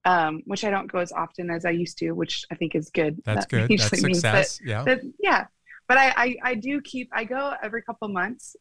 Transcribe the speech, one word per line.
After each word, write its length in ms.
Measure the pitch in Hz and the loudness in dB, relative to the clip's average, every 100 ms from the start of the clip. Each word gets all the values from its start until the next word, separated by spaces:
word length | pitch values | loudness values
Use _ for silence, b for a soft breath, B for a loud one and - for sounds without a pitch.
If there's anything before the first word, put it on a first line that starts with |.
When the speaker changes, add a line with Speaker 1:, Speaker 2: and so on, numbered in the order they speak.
| 185 | 2
Speaker 1:
um, 360 | 180 156 156 - | 4 2 -2 -6
which 180 | 196 | -4
I 60 | 214 | 0
don't 200 | 196 190 | -2 -2
go 80 | 185 | -4
as 120 | 175 | -4
often 380 | - 170 - 175 | -4 -6 -6 -6
as 140 | 165 175 | -4 -2
I 60 | |
used 260 | 170 175 - | 0 -2 -4
to, 120 | 165 | -4
which 340 | 170 165 - - | -2 -4 -4 -8
I 40 | - | -6
think 180 | 165 | -2
is 160 | 160 156 | -2 -2
good. 320 | - 151 160 - | 0 0 -2 -2
Speaker 2:
That's 200 | 107 95 | 0 2
Speaker 1:
That 40 | |
<laughs> 180 | 117 117 | 0 4
Speaker 2:
good. 20 | |
Speaker 1:
usually 200 | 208 104 | 4 4
Speaker 2:
That's 140 | - | 2
Speaker 1:
means 180 | - 175 | 2 4
that, 260 | 123 107 - | 4 4 2
Speaker 2:
success. 120 | - - | -2 -4
Yeah. 180 | 107 | -2
Speaker 1:
that, 180 | 139 254 254 - | 0 0 -2 -4
yeah. 260 | 392 247 - _ _ B _ | 2 2 0 _ _ B _
But 100 | 254 | 6
I, 160 | 269 - | 6 4
I, 200 | 247 240 | 0 0
I 120 | 247 247 | -4 -4
do 240 | 240 285 | -2 -4
keep, 280 | 285 262 247 | -6 -10 -6
I 120 | - 226 | -6 -4
go 280 | 254 277 269 | -4 -4 -6
every 200 | 214 233 | -6 -8
couple 240 | - 226 214 | -8 -10 -6
months 480 | 190 190 247 - - | -4 -4 -6 -16 -20